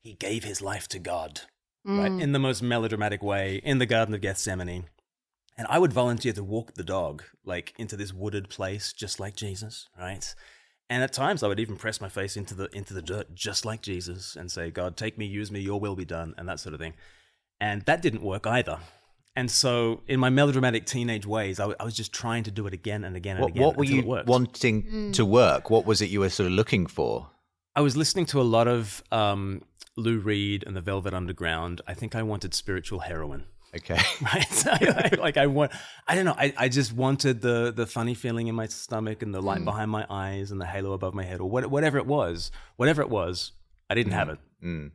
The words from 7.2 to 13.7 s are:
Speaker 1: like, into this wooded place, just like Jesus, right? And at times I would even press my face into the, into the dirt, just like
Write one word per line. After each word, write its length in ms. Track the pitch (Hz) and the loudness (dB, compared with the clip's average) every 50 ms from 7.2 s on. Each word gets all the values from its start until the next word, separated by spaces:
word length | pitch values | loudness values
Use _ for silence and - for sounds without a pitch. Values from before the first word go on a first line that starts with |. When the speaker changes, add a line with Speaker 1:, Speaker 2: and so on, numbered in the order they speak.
| - - _ _ _ | -14 -20 _ _ _
Speaker 1:
like, 300 | 95 90 87 82 - - - | -6 -6 -6 -6 -8 -12 -12
into 180 | 113 104 110 | -10 -10 -8
this 160 | 98 101 95 | -8 -8 -10
wooded 360 | 95 92 98 107 104 101 98 98 | -8 -6 -6 -4 -4 -4 -6 -8
place, 440 | - - 101 92 98 104 101 - | -8 -6 -4 -4 -4 -4 -6 -8
just 280 | - - 107 101 - - | -8 -8 -8 -8 -8 -8
like 160 | 98 101 101 | -8 -8 -8
Jesus, 520 | - 110 101 92 95 110 110 110 - - _ _ 92 | -8 -8 -8 -8 -8 -10 -12 -12 -14 -18 _ _ -10
right? 360 | 90 90 98 90 - - - - - - - _ _ _ _ _ _ _ | -10 -8 -8 -8 -8 -10 -10 -14 -18 -20 -20 _ _ _ _ _ _ _
And 120 | 123 127 | -2 -2
at 100 | 131 135 | -2 -2
times 300 | - - - 165 202 147 | -2 -2 0 0 0 0
I 60 | - 104 | 0 0
would 120 | 98 104 | 0 0
even 160 | 117 110 104 | -2 -4 -6
press 240 | 92 - 110 104 - | -6 -4 -4 -4 -4
my 80 | 104 95 | -8 -8
face 280 | - 101 98 98 - | -6 -6 -6 -6 -6
into 180 | 104 98 - 101 | -8 -8 -8 -8
the, 140 | 92 98 - - | -8 -8 -8 -8
into 160 | 101 98 - - | -12 -12 -8 -10
the 80 | 92 | -10
dirt, 320 | 80 80 92 107 - - 85 | -8 -6 -6 -6 -8 -10 -10
just 300 | 90 - 107 - - - | -8 -8 -4 -4 -4 -4
like 160 | 113 | -4